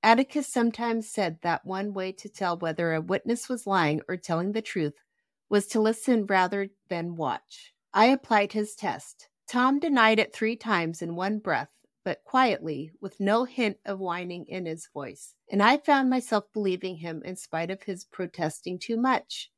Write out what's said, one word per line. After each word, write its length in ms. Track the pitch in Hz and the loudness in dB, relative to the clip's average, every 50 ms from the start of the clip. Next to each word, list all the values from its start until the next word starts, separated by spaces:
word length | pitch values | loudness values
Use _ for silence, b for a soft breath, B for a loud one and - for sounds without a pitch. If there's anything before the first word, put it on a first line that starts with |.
| - | 8
Atticus 440 | 214 233 233 269 - - 302 269 | 8 6 6 6 0 0 -4 -4
sometimes 600 | - - 254 233 233 220 - 233 233 226 226 220 - | -2 0 2 2 2 0 -2 -4 -2 -2 -4 -4 -6
said 320 | - - 196 170 165 - | -2 -2 -2 -2 -2 -2
that 240 | - 175 165 165 _ | -2 -2 -2 0 _
one 280 | 190 190 190 202 208 196 | -6 -4 -4 -4 -4 -4
way 180 | 190 185 190 190 | -4 -6 -6 -6
to 160 | - - 208 | -10 -16 -18
tell 280 | _ - 196 180 170 | _ -4 -2 -2 0
whether 360 | 175 175 165 160 - 170 165 160 | 0 -2 -4 -2 0 0 0 0
a 80 | 160 | 0
witness 480 | 160 175 190 - - - 233 240 - - | 0 0 -2 -2 0 -2 -2 -2 -2 -6
was 180 | 254 226 - | -8 -6 -2
lying 340 | 202 196 190 165 147 151 156 - | 0 2 4 4 4 2 0 -2
or 80 | - 185 | -6 -8
telling 380 | 175 - - 170 165 175 196 208 | -8 -4 -2 -2 -2 0 -2 -4
the 80 | 226 | -4
truth 420 | 220 - - 196 156 147 - _ _ _ _ _ _ _ _ _ _ _ | -6 -4 -2 -2 -2 -2 -2 _ _ _ _ _ _ _ _ _ _ _
was 180 | 202 202 196 | 0 0 0
to 140 | - - 220 | 2 0 2
listen 440 | 214 220 226 220 - - 247 226 202 | 2 2 2 0 2 2 2 2 2
rather 440 | 196 196 185 185 180 202 202 196 196 _ _ _ | 2 4 4 4 2 0 -4 -4 -6 _ _ _
than 280 | _ 180 170 170 175 175 | _ -6 -6 -6 -6 -4
watch. 560 | 165 156 131 110 - _ _ - - - - _ _ _ _ - | -4 -2 -2 -2 -4 _ _ -20 -20 -20 -20 _ _ _ _ 4
I 120 | 190 220 | 6 6
applied 480 | 247 269 262 - - 233 208 202 202 - | 6 6 2 0 2 2 2 2 2 -2
his 220 | 214 214 214 - | -4 -4 -4 -8
test. 520 | - - 185 - 147 - - - _ - _ _ _ _ | -6 -6 -6 -6 -6 -10 -18 -20 _ -20 _ _ _ _
Tom 320 | - - 247 247 262 277 285 | -4 0 2 2 4 2 2
denied 400 | 302 330 285 247 226 220 220 220 | 2 2 4 6 6 6 6 4
it 140 | 220 - - | 2 0 -2
three 220 | - 226 220 233 | -2 -2 -2 -2
times 460 | 226 - 226 214 175 165 160 165 - | -2 -2 0 0 0 0 -2 -4 -6
in 140 | 175 170 170 | -8 -6 -4
one 240 | 170 185 196 214 208 | -4 -2 -2 -4 -4
breath, 320 | 214 190 156 117 135 - _ _ _ _ _ _ _ | -2 0 -2 -2 -2 -6 _ _ _ _ _ _ _
but 180 | 196 165 - _ | -6 -6 -6 _
quietly, 680 | - - 262 262 240 196 - 156 160 151 135 151 156 _ _ | 0 2 4 4 4 2 0 -4 -6 -6 -6 -8 -10 _ _
with 180 | - 190 - _ | -14 -14 -6 _
no 240 | 196 196 208 233 254 | 2 2 4 2 2
hint 340 | 247 247 - 240 208 - _ _ | 0 -2 -2 -2 -2 -2 _ _
of 140 | - 202 190 | -8 -6 -6
whining 460 | 190 180 170 180 180 175 175 175 - | -4 -6 -4 -6 -6 -8 -10 -10 -10
in 180 | - - 185 180 | -10 -8 -6 -6
his 200 | 165 160 165 - - _ | -6 -8 -8 -12 -14 _
voice, 420 | 143 139 120 - - - - _ _ _ _ | -10 -10 -10 -12 -16 -20 -20 _ _ _ _
and 100 | - 202 | 2 4
I 160 | 196 226 262 | 6 6 4
found 320 | 294 _ - 285 269 269 254 | 4 _ 2 4 4 4 2
myself 360 | 254 262 247 - 226 208 202 _ _ | 2 0 0 0 0 0 0 _ _
believing 440 | 214 208 190 180 180 - 185 185 | -2 -2 -2 -2 -2 -4 -8 -8
him 240 | 160 160 170 165 160 - | -8 -10 -10 -10 -8 -10
in 120 | 170 185 | -10 -12
spite 360 | 190 - - - 160 170 170 | -12 -12 -8 -6 -4 -4 -4
of 120 | 190 190 - | -6 -8 -8
his 220 | - 190 180 - | -10 -10 -10 -10
protesting 760 | _ - - 185 180 - - 165 156 156 - - 180 180 175 | _ -8 -8 -8 -8 -4 -4 -4 -4 -4 -6 -8 -8 -8 -8
too 160 | - - 226 | -6 -4 -2
much. 540 | 226 240 262 254 208 - _ - - - - _ | 0 2 2 0 0 -2 _ -14 -14 -14 -16 _